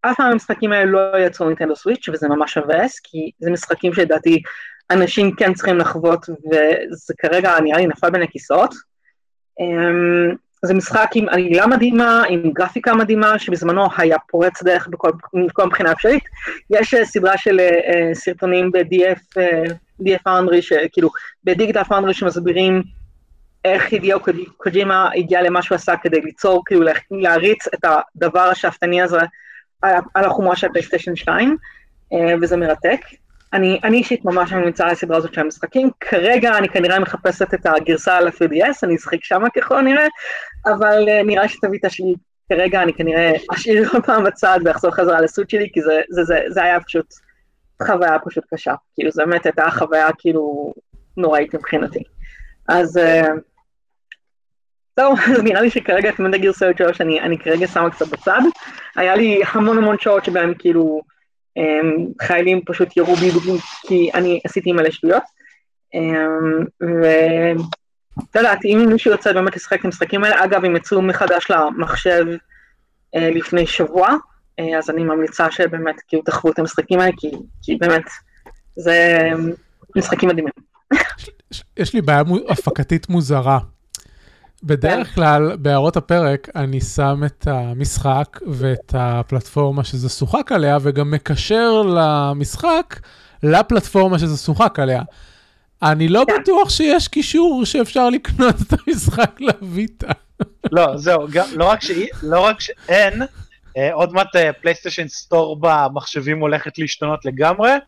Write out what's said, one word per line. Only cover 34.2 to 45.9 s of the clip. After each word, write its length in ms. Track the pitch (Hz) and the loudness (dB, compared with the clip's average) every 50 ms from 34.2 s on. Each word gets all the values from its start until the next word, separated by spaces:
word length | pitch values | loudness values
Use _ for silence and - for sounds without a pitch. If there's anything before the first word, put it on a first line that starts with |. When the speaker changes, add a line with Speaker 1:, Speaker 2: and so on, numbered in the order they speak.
| - | -2
Speaker 1:
ממש 280 | 190 175 185 175 170 190 | -2 0 0 -2 -2 -2
ממליצה 320 | 185 175 175 165 - 180 | -2 -2 -2 -2 -2 -2
על 60 | 170 | -2
הסדרה 260 | 175 165 - 170 165 | -2 -4 -4 -2 -2
הזאת 160 | 165 160 165 - | -2 -2 -4 -6
של 80 | 170 | -4
המשחקים. 480 | 151 156 - - - 160 - 262 262 262 - _ | -4 -4 -6 -10 -12 -4 -2 0 0 0 -2 _
כרגע 580 | - - - 185 175 208 240 240 214 240 220 | -6 -2 -2 0 2 2 2 2 2 2 2
אני 120 | 208 196 190 | 0 0 0
כנראה 300 | - 190 175 175 185 190 | 0 0 0 2 2 0
מחפשת 540 | 190 180 - - - 190 175 - 196 - - | 0 -2 -6 -4 -4 -4 -2 -2 -2 -2 -2
את 120 | 180 - | -4 0
הגרסה 520 | 170 156 156 156 160 165 156 - 202 185 | 0 0 0 2 0 -2 0 2 2 2
על 100 | 180 175 | 2 2
ה-three 200 | 170 - - 175 | 0 0 -2 -2
D 180 | 165 151 160 196 | 0 2 2 2
S, 140 | 262 277 - - | 0 0 -2 -2
אני 120 | 185 170 | -2 -2
אשחק 280 | 160 - - - 165 - | -2 -2 -6 -8 -8 -4
שמה 260 | - 185 190 214 240 | -2 0 0 0 0
ככל 280 | - 254 247 - 262 | -2 -2 -2 0 0
הנראה, 300 | 262 269 262 269 294 302 311 311 - - - - - - - - - - | 2 2 2 2 2 2 0 -2 -4 -12 -12 -12 -12 -14 -16 -20 -6 -2
אבל, 400 | 214 208 196 214 214 208 214 214 208 | -2 0 2 2 2 4 4 4 4
אה, 140 | 208 208 202 | 4 2 2
נראה 240 | 214 208 190 202 | 2 2 0 0
שתביא 320 | 214 - - - 196 196 196 | -2 -2 -4 -4 -4 -4 -2
את 60 | - | -4
השלי. 300 | 185 - - 185 185 180 180 _ _ _ _ _ _ | -6 -4 -4 -2 -2 -2 -4 _ _ _ _ _ _
כרגע 320 | 190 165 185 185 180 190 | 0 0 0 0 2 2
אני 120 | 180 170 160 | 0 0 -2
כנראה 380 | - 165 165 160 165 170 165 160 156 - - - | -2 -4 -2 0 2 2 2 2 0 -2 -6 -10
אשאיר 360 | - - 233 220 208 220 - - | -8 0 2 2 2 2 2 0
אותה 260 | 247 233 - 240 220 | 0 2 2 0 2
בצד 400 | 202 196 - - - 190 185 180 170 | 2 0 0 0 2 2 2 4 2
ואחזור 260 | 170 156 - - 175 | 0 0 2 0 -2
חזרה 300 | - - 180 175 170 165 | 0 2 0 2 2 2
לסוויץ' 300 | 165 156 - - 202 - | 2 0 0 -4 -6 -2
שלי, 180 | - 208 208 202 - | -2 -2 -2 -2 -4
כי 80 | 165 | -2
זה, 200 | 151 156 | 0 2